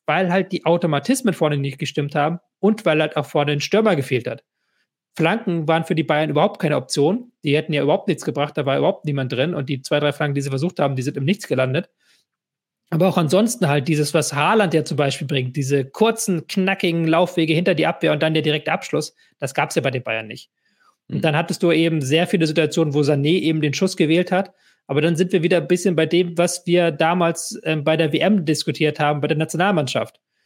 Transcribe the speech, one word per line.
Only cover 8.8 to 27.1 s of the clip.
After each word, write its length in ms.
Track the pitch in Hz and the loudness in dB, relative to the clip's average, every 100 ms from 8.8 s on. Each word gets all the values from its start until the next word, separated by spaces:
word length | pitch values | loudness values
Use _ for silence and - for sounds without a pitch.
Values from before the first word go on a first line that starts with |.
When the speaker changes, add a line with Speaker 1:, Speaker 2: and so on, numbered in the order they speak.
| 156 202 151 | 0 -2 -6
Speaker 1:
niemand 260 | 139 127 | -4 -4
drin. 220 | 127 160 | -2 -2
Und 160 | 147 131 | -2 -6
die 120 | 135 | -8
zwei, 180 | - 147 | -2 0
drei 120 | 147 | 0
Flanken, 240 | - 147 143 | -2 -2 -2
die 60 | |
sie 80 | 139 | -4
versucht 300 | 135 175 - | -2 -4 -2
haben, 160 | 139 131 | -2 -2
die 80 | |
sind 140 | 131 151 | -4 -4
im 80 | 139 | -2
Nichts 220 | 202 - | -2 -2
gelandet. 420 | 131 131 147 - _ _ _ _ _ _ _ _ _ - | -2 0 -2 -6 _ _ _ _ _ _ _ _ _ -4
Aber 160 | 165 185 | 2 2
auch 100 | 175 | 2
ansonsten 500 | 151 185 226 - 156 | 2 2 2 0 0
halt 200 | 147 135 | 0 0
dieses, 260 | 151 147 | -2 0
was 200 | 160 - | 0 -2
Haaland 400 | 143 165 220 185 | 0 2 2 2
ja 120 | 156 151 | 0 -2
zum 120 | 147 | -2
Beispiel 300 | 139 - 139 | -2 -2 -4
bringt, 280 | 139 127 143 | -4 -2 -4
diese 300 | 131 143 131 | 0 0 -2
kurzen, 640 | - 220 226 - 170 - | 0 2 2 -2 -4 -2
knackigen 600 | 196 185 190 180 170 160 | -2 -2 0 0 0 2
Laufwege 460 | 160 175 175 160 | 2 2 0 2
hinter 220 | 160 185 160 | 2 2 2
die 120 | 160 | 0
Abwehr 240 | - 156 | 0 0
und 100 | 151 | 2
dann 120 | 160 | 2
der 100 | 156 | 0
direkte 280 | 151 151 151 | 0 -2 -2
Abschluss, 440 | 151 - 143 - _ _ - | -6 -4 -4 -6 _ _ -10
das 140 | 135 | -6
gab's 220 | - - 160 | -2 -2 -2
ja 60 | |
bei 100 | 127 | -2
den 120 | 127 | -4
Bayern 240 | 117 113 110 | -6 -8 -8
nicht. 220 | - - _ _ _ _ _ - | -16 -18 _ _ _ _ _ -8
Und 80 | - | -2
Speaker 2:
Mhm. 40 | |
Speaker 1:
dann 140 | 160 147 | 0 0
hattest 280 | 170 - | -2 0
du 80 | 170 | 2
eben 300 | 160 165 160 | 2 2 0
sehr 260 | 131 160 175 | 0 0 2
viele 200 | 190 156 | 0 2
Situationen, 460 | 160 156 165 151 | 2 0 0 0
wo 60 | 147 | 2
Sané 380 | 139 143 147 185 | 2 2 2 2
eben 220 | 156 156 | 0 0
den 120 | 151 | -2
Schuss 240 | - 196 - | 0 -2 0
gewählt 340 | 151 170 175 | 2 2 2
hat. 220 | 185 196 _ _ _ - | -2 -2 _ _ _ -4
Aber 140 | 143 | 0
dann 140 | 165 165 | 0 0
sind 160 | 180 | 0
wir 100 | 180 | 0
wieder 160 | 165 175 | 2 0
ein 100 | - | 0
bisschen 280 | 180 196 156 | 0 2 2
bei 100 | 160 | 2
dem, 320 | 175 175 170 | 2 0 0
was 300 | 175 - 170 | 0 -2 0
wir 240 | 175 170 | 2 2
damals, 680 | 151 165 | 2 0